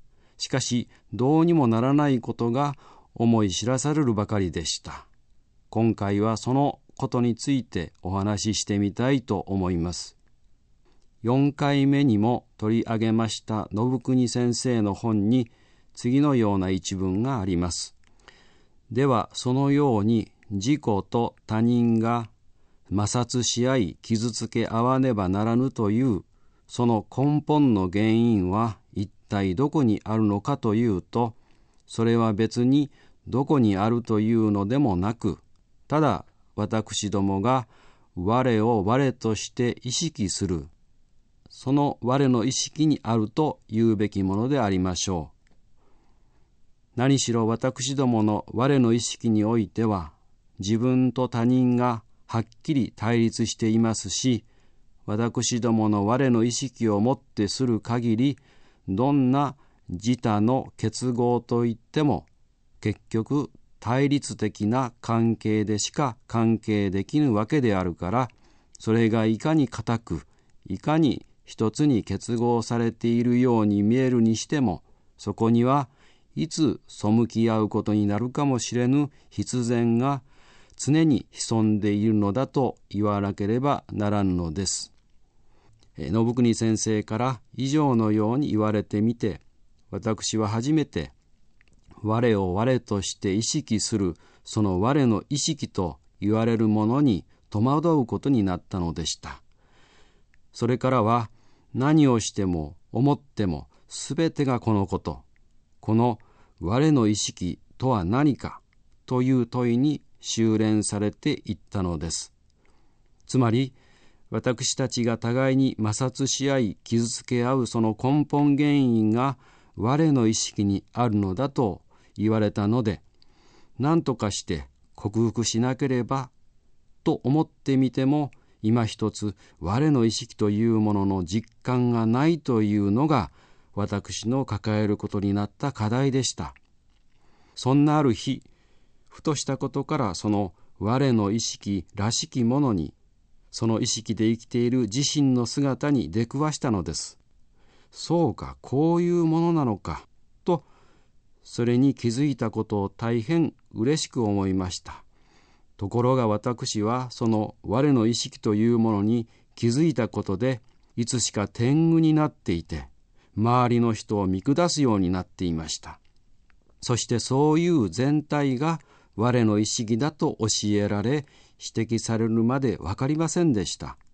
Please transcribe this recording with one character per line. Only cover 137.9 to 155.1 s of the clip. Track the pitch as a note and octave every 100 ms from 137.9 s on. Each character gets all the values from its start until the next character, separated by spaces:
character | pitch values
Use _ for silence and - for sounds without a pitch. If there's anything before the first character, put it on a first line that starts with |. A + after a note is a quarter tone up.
| D3+
あ |
る | C#3 G#2+
日、 | C3+ B2+ - _ _ - _ _ _
ふ | -
と | D#3+ C#3
し | -
た | C3
こ | C3+
と | C#3 C3
か | D3+
ら | G#2+
そ | E2 G#2+
の | G#2 F#2+ - - -
我 | G2 C3 C#3
の | A2+ G2
意 | A2+
識 | - - - G2 - -
ら | G#2
し | - -
き | C3
も | A#2 C#3
の | C#3
に、 | F#2+ C#2+ _ _ _ _ - _
そ | - A2+
の | G#2+
意 | A#2
識 | A#2 - G#2
で | A2
生 | A2+
き | -
て | A#2+
い | A#2+
る | B2+
自 | G#2+ B2
身 | C#3 D3 C3+
の | B2 A#2
姿 | - C#3 B2 D3
に | C3+ D2+
出 | G2+ A#2
く | C#3
わ | D#3
し | C#3+
た | C#3
の | G2+
で | D#2+ D2+
す。 | - - _ _ - _ - _ _
そ | - - E3+ C#3+
う | -
か、 | C2+ C2
こ | - C3 D#3+ E3+
う |
い | F3
う | F3
も | D#3+ D#3+
の | E3+
な | E3
の | B2+ G2+
か、 | - D2+ - _ _ _
と、 | - E3+ _ - _ _ _ _ _ _
そ | - -
れ | A#2+ B2
に | C#3
気 | A#2+ A#2+
づ | A#2 D3
い | B2+
た | A2+
こ | A2 G#2+
と | G#2
を | G2
大 | - A#2 A#2
変 | A2 E3 D3+ - _
嬉 | - A#2+ D#3
し | -
く | C3
思 | G#2+ G2+ G2
い |
ま | F#2+ F2+
し | -
た。 | - - -